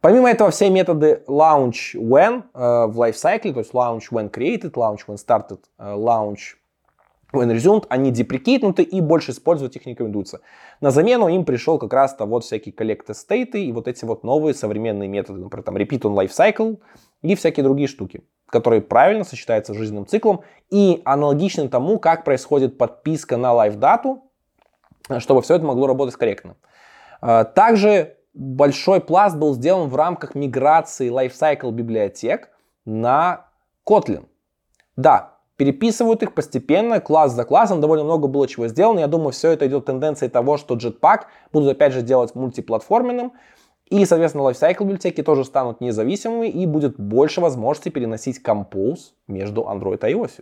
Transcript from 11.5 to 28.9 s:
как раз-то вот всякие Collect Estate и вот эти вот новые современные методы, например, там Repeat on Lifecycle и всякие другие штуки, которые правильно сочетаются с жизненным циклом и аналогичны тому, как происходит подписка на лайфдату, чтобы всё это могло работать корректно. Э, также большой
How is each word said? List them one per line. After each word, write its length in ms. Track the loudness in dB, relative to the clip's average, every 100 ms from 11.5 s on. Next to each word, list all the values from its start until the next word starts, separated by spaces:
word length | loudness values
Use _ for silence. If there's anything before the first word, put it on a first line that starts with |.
| -4 0 -2
как 140 | 0
раз-то 320 | 0 0 0
вот 200 | -4 -4
всякие 280 | -4 -10 -10
Collect 360 | -8 -4 -4 -8
Estate 500 | -16 -4 -2 -2 -6
и 140 | -6
вот 160 | -6 -8
эти 160 | -8
вот 180 | -8 -8
новые 320 | -2 0 0
современные 540 | -2 -4 -4 -4 -4 -4
методы, 320 | -6 -8 -12
например, 240 | -14 -12
там 120 | -8 -4
Repeat 260 | -4 -2
on 120 | -2
Lifecycle 640 | 0 -2 2 0 2 -4 -6 _ _ _ _
и 120 | -4
всякие 300 | 0 0 0
другие 240 | 0 2 -2
штуки, 340 | -6 -14 -14 _ _ _
которые 360 | 0 2 2
правильно 420 | 2 4 4 2
сочетаются 480 | -4 -12 -4 -4 -4
с 40 | -10
жизненным 300 | -8 -10 -4
циклом 360 | -2 0 -2 -6 _ _
и 320 | 2 4 2
аналогичны 640 | 0 0 2 0 0 -4 -2
тому, 320 | -2 -2 0
как 240 | 0 0
происходит 520 | 0 -2 0 0 0 0
подписка 600 | -4 -4 -6 -6 -4 -4
на 160 | 2
лайфдату, 720 | 4 2 2 2 2 0 -8 _ _ _ _ _ _ _ _ -8 -8
чтобы 220 | 2 2
всё 120 | 4
это 100 | 0
могло 220 | 2 -2 0
работать 300 | 0 -2 -2
корректно. 400 | -4 -4 -12 -20 _ _ _ _ -20 -12
Э, 220 | 2 4
также 720 | 4 4 4 6 4 4 0 -8 _
большой 680 | -16 -12 2 2 2 2